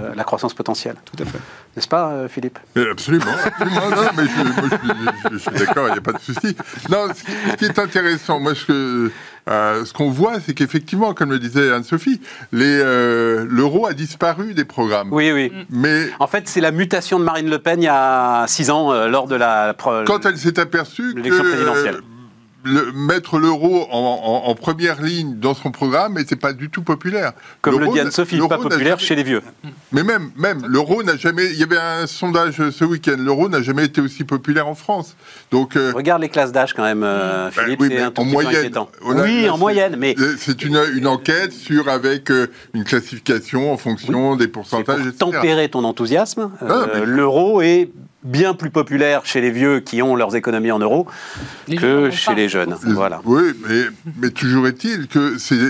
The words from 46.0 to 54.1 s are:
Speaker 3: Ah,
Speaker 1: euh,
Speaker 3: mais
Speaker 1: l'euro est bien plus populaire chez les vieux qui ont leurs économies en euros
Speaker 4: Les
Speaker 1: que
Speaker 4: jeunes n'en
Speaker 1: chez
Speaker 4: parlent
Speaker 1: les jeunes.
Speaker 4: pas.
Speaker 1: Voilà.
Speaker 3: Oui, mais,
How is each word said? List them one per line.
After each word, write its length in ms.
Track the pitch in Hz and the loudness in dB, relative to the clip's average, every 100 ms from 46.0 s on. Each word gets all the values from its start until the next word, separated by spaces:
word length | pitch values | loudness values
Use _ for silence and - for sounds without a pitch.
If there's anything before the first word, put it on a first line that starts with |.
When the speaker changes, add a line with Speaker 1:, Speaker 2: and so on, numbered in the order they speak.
| 117 151 214 - 208 190 | 0 2 0 -2 -6 -6
Speaker 3:
Ah, 40 | 123 | -2
Speaker 1:
euh, 220 | 226 110 107 | 0 0 0
Speaker 3:
mais 100 | 110 | 0
Speaker 1:
l'euro 560 | 127 139 135 185 214 | 2 4 4 4 4
est 300 | 165 175 175 - 131 _ | 4 4 2 -4 -20 _
bien 320 | 131 131 190 185 | -4 0 2 0
plus 160 | 160 | -2
populaire 520 | - 151 139 147 143 | -2 0 2 2 2
chez 160 | - 135 | 0 0
les 120 | 123 | 0
vieux 300 | 117 139 139 | 2 2 2
qui 200 | 135 117 | 0 0
ont 140 | 131 127 | 2 2
leurs 200 | 110 113 | 2 0
économies 360 | 120 110 113 | 0 0 0
en 80 | 110 | 2
euros 260 | 107 139 175 - - - - - - | 2 2 -2 -8 -16 -14 -14 -14 -6
Speaker 4:
Les 80 | 165 | 0
Speaker 1:
que 60 | |
Speaker 4:
jeunes 220 | 127 143 143 | 2 4 4
n'en 40 | |
Speaker 1:
chez 140 | 175 - | 2 0
Speaker 4:
parlent 120 | 107 | 2
Speaker 1:
les 120 | 104 | 2
jeunes. 200 | 95 87 | 0 -2
Speaker 4:
pas. 60 | 90 117 | -2 0
Speaker 1:
Voilà. 340 | 101 95 82 | 2 0 -2
Speaker 3:
Oui, 200 | 107 131 175 117 107 | 2 4 2 0 -2
mais, 120 | 113 120 110 160 | 0 -2 -6 -14